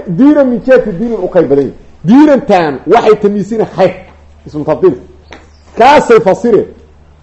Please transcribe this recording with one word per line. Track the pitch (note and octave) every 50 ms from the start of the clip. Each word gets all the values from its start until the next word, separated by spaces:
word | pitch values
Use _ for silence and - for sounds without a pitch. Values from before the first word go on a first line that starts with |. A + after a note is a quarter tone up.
| -
diina | G#3 E3+ E3 C4 D4 D4+ D4 C#4
min | B3+ A#3+ G#3
jihati | - C4 C4 A#3 - G#3+
diinin | F3+ E3+ A#3 A#3+ A3+
u | G3 F3+
khayr | - - F3 -
badan | B2+ C#3 C#3 C#3
yahay. | G#2+ - - - - - - -
Diinantan | D#3+ A#3 C#4+ D4+ D4+ C#4 A3+ - - G#3 F3+ E3 D3+ C3+ A#2 -
waxay | D3+ G3 - - A3 G#3+
tamyiisina | - - G3+ G3+ G#3 F3+ G3 A#3 G#3+ F#3+
khayr. | - - - F#3+ F3 - - - - - _ - - _ _ -
Ismu | - - D3+ C#3
tafdiil. | C#3+ D3+ B2+ F#3 F#3 B2+ - - - - _ _ - - - - _ _ _ _ _ -
Kaasay | G#3 A3+ C4+ D4 D4+ - - A#3 G#3+
fasire. | - F#3+ F3+ - - A#3+ A3 D3+ G#2+ - - - - _ _ _ _ _ _ _